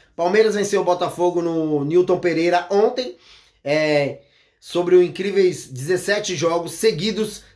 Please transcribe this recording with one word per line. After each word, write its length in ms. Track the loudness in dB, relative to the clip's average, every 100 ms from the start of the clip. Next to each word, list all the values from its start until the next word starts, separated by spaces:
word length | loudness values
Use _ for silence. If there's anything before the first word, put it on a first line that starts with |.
| _
Palmeiras 400 | -4 0 4 2
venceu 280 | 2 -2 0
o 20 |
Botafogo 560 | 0 0 -2 0 0 0
no 440 | -2 -2 -2 -2
Newton 340 | 2 2 2 0
Pereira 480 | 0 0 0 0 0
ontem, 460 | 2 2 0 -8 -12 _ -20 _ _
é, 560 | -2 0 2 2 0 -4 _ _ _ _
sobre 340 | -6 -4 4
os 100 | 4
incríveis 600 | 4 0 -2 2 2 0 -10
dezessete 720 | -12 -4 -2 0 -2 -2 -2
jogos 360 | 0 -2 -4
seguidos 720 | 0 0 0 -4 -4 -6 -8 -18